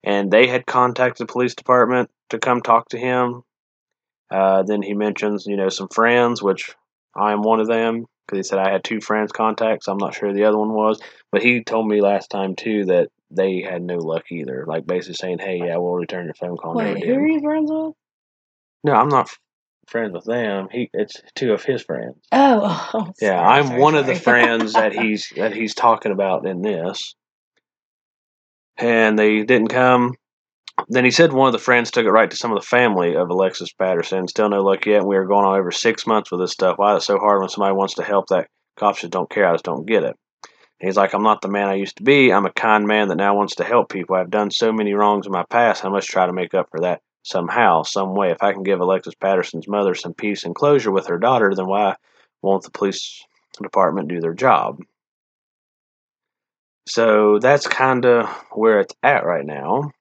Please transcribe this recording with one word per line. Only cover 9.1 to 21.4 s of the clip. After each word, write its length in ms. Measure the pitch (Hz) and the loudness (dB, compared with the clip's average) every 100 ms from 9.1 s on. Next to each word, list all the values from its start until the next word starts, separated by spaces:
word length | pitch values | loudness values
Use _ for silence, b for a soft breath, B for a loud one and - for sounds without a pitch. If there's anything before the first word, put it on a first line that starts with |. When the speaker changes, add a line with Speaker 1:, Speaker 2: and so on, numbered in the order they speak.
| 107 104 | -2 -2
Speaker 1:
contact, 520 | - 110 110 110 110 | -2 -2 0 -2 -2
so 80 | - | -4
I'm 60 | 98 | -4
not 160 | 101 | -6
sure 160 | - 104 | -4 -4
the 120 | 101 | 0
other 140 | 107 107 | 2 2
one 160 | 107 | 0
was. 260 | 110 107 107 B B B | 0 0 -2 B B B
But 100 | 117 | 0
he 220 | 120 123 | 2 0
told 240 | 110 110 110 | -2 -2 0
me 140 | 104 | 2
last 260 | 101 101 - | 2 0 -4
time, 260 | 101 95 | -6 -6
too, 300 | 90 113 107 95 | -6 -4 -2 2
that 220 | 90 85 _ _ | 2 0 _ _
they 320 | 85 95 92 | -2 -2 -2
had 200 | 90 87 | -6 -8
no 140 | 90 87 | -6 -6
luck 340 | 80 80 - | -4 -6 -8
either. 340 | 85 65 64 80 | -12 -10 -10 -6
Like, 180 | 80 80 | -8 -4
basically 280 | 90 95 | -4 -4
saying, 240 | 87 92 87 | -10 -6 -6
"Hey, 180 | 95 90 | -6 -6
yeah, 220 | 87 85 | -4 -4
we'll 160 | 87 | -2
return 320 | 90 87 92 85 | -4 -6 -8 -10
your 80 | |
phone 240 | - 90 87 | -10 -10 -10
call," 160 | 82 | -6
never 180 | 226 214 | -4 -4
Speaker 2:
Wait, 60 | 202 | -4
Speaker 1:
did. 80 | 214 262 | -2 0
Speaker 2:
who 60 | |
are 40 | 302 | 0
you 140 | 320 | 0
friends 300 | 294 311 302 | -2 -2 -2
with? 220 | 311 320 311 _ _ _ _ _ _ _ _ | -4 -8 -12 _ _ _ _ _ _ _ _
Speaker 1:
No, 100 | 147 | 2
I'm 160 | 120 135 | 4 4
not 220 | 135 - - _ _ _ _ _ | 2 0 -8 _ _ _ _ _
friends 240 | 117 110 | -6 -4
with 100 | 87 | -6
them. 440 | 98 120 110 98 95 | -6 -4 -2 -4 -6
He, 200 | 123 120 | -8 -6
it's 280 | - 104 - _ | -4 -6 -8 _
two 180 | - | -6